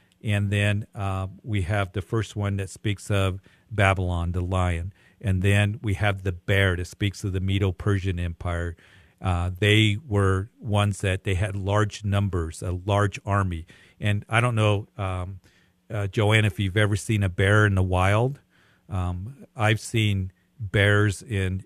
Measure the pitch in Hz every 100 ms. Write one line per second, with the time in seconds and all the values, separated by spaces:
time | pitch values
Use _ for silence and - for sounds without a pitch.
0 | _ _ 107 101 101 101 104 104 - -
1 | 98 95 95 - 131 104 85 104 95 -
2 | - 113 104 107 101 98 95 - 107 98
3 | - 101 95 95 _ _ - 107 98 95
4 | 90 87 85 90 90 92 90 82 90 -
5 | _ _ 101 92 98 101 101 107 107 98
6 | 104 98 95 87 - 98 98 90 87 -
7 | 101 - 101 92 92 95 98 90 104 98
8 | 95 87 87 82 90 85 85 85 _ -
9 | _ - 92 85 90 90 104 107 107 104
10 | 139 101 95 95 104 - 143 101 104 98
11 | 98 92 101 90 104 98 95 104 104 -
12 | 104 101 101 87 82 - 98 90 95 101
13 | 101 - 104 101 92 85 82 - - -
14 | 104 104 - 113 123 110 107 101 - -
15 | 95 92 90 95 _ _ _ _ - 110
16 | 101 113 104 110 107 - 98 101 104 104
17 | - 107 98 87 98 107 104 95 92 90
18 | 95 107 127 143 _ _ _ _ - 92
19 | 90 90 104 139 - 123 107 110 - 117
20 | 107 98 95 _ _ - 104 107 101 104
21 | 104 92 - 101 95 95